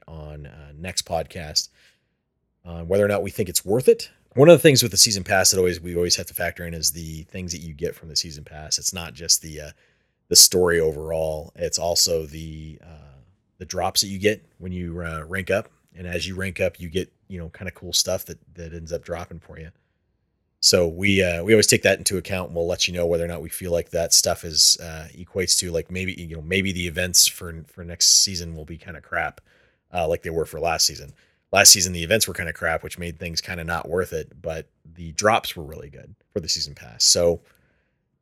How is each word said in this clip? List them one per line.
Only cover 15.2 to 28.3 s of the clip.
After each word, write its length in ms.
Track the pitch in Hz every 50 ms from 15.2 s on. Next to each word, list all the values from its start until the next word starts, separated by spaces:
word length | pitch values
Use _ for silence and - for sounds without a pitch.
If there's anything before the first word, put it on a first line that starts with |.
| 78
rank 240 | 80 92 98 92 82
up. 180 | 95 104 113 - _ _ _ _ _
And 100 | 90 92
as 220 | 87 87 87 78 90
you 80 | 92
rank 240 | 90 95 95 85 -
up, 180 | 95 87 - -
you 100 | 87 85
get, 240 | 78 92 87 - _ _ _
you 140 | - 95 90
know, 80 | 82 82
kinda 240 | - - 98 90
cool 200 | - - 92 87
stuff 320 | 82 - - 92 90 98 -
that, 120 | - 82 - _ _ 78
that 180 | 87 85 80
ends 200 | 80 85 82 80
up 100 | 85 80
dropping 380 | - - 85 82 87 - 90 82
for 180 | - - - 80
you. 120 | 80 78 - _ _ _ _ _ _ _ _ _ _ _ _ _ _ _ _ _
So 260 | - - - 92 87
we, 380 | 82 82 87 98 101 98 95 92
uh, 180 | 87 85 85
we 120 | 85 101 113
always 120 | 107 101
take 160 | - - 107
that 160 | - 95 98 -
into 200 | 95 - 95 90
account, 300 | 82 - 101 92 90 -
and 80 | 82
we'll 120 | 85 85 85
let 180 | 87 - -
you 80 | - 90
know 120 | 87 87
whether 180 | 85 85 82 85
or 40 | 85
not 140 | 85 78
we 60 | 76 85
feel 240 | - - 92 87
like 180 | 85 85 82 -
that 220 | - 85 85 85
stuff 320 | - - - 95 87 - -
is, 320 | 85 78 73 - - - -
uh, 280 | 87 82 80 78 80 80 78
equates 420 | 78 87 - - 98 90 - - -
to, 140 | - 90
like, 180 | 82 82 78 -
maybe, 220 | 90 92 95 95
you 240 | 92 - 87 80 80
know, 60 | 80
maybe 280 | 76 80 92 98 95 98
the 140 | 90 90 87
events 400 | 87 78 90 90 90 87 - -
for, 380 | - - - 95 87 82 82 78
for 160 | - _ - 87
next 380 | 85 85 - - - - -
season 320 | - 104